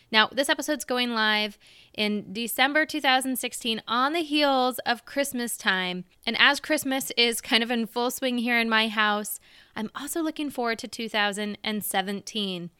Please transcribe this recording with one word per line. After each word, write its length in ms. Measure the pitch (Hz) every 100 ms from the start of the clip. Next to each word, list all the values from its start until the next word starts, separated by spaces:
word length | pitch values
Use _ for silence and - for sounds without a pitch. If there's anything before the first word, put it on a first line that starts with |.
| _
Now, 180 | 220 214
this 200 | 226 277
episode's 340 | 302 294 302
going 300 | - 247 247
live 440 | 233 214 214 214 - - - -
in 380 | - 208 208 -
December 520 | 196 233 - 262 294
two 160 | 311 302
thousand 380 | 285 262 262 254
sixteen 440 | 247 - 233 220 -
on 240 | 226 269
the 80 | 330
heels 580 | 302 294 285 269 254 247
of 260 | - 233 -
Christmas 500 | - 269 247 240 -
time. 480 | 214 185 185 180 175 _ -
And 100 | 226
as 220 | 240 285
Christmas 500 | - 302 269 269 254 -
is 240 | 233 233
kind 220 | - 226
of 80 | 233
in 160 | 247 220
full 240 | - 240
swing 280 | - 262 247
here 200 | 233 233
in 100 | 226
my 200 | 220 220
house, 520 | 214 214 208 214 - - - -
I'm 160 | - 214
also 280 | - 277 330
looking 280 | 320 311 294
forward 280 | 247 233 226
to 80 | 226
two 200 | - 226
thousand 480 | 214 208 196 208 202
and 180 | - 214
seventeen, 880 | - 202 190 202 - 220 196 180 170 -